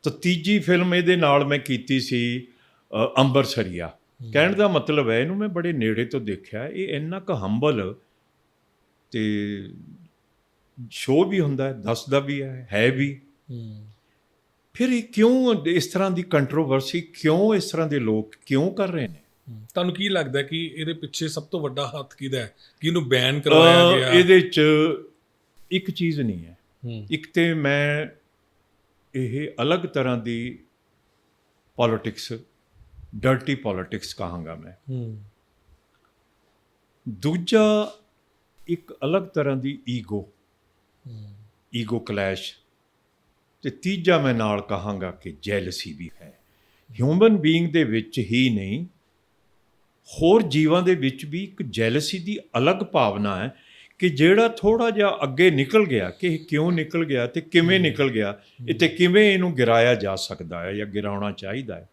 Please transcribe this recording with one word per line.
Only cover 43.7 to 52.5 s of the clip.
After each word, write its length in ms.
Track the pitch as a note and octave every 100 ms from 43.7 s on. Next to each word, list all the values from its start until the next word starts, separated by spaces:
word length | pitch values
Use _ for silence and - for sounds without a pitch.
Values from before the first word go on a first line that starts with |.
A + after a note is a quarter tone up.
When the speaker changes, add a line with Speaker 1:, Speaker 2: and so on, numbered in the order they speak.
Speaker 1:
ਤੀਜਾ 480 | - F3+ F#3+ E3+ E3
ਮੈਂ 160 | C#3
ਨਾਲ 260 | A#2 A2 G#2
ਕਹਾਂਗਾ 500 | G2+ G2+ G2+ G2+ F#2
ਕਿ 260 | - F#2 D2
ਜੈਲਸੀ 500 | G#2 G2+ F#2 F2 E2+
ਵੀ 180 | D2 E2 -
ਹੈ। 160 | D#2+ _ _ _ _ _ _
ਹਿਊਮਨ 440 | A2+ B2+ E3+ A3+ G3+
ਬੀਇੰਗ 320 | D#3 D#3+ E3+
ਦੇ 160 | D#3+
ਵਿੱਚ 340 | C3 A2+ A2 -
ਹੀ 320 | G2+ A#2+ C3
ਨਹੀਂ, 360 | G#2+ G2 A#2 F3+ _ _ _ _ _ _ _ _ _ _ _ -
ਹੋਰ 360 | - D#3+ A3
ਜੀਵਾਂ 400 | F3+ C#3+ D#3 E3+
ਦੇ 120 | F3+
ਵਿੱਚ 320 | F3 C3+ C3 D3+
ਵੀ 180 | E3
ਇੱਕ 180 | G3 -
ਜੈਲਸੀ 560 | C3 G2+ A2+ C3 D3+ F#3+
ਦੀ 200 | F3 G#3 -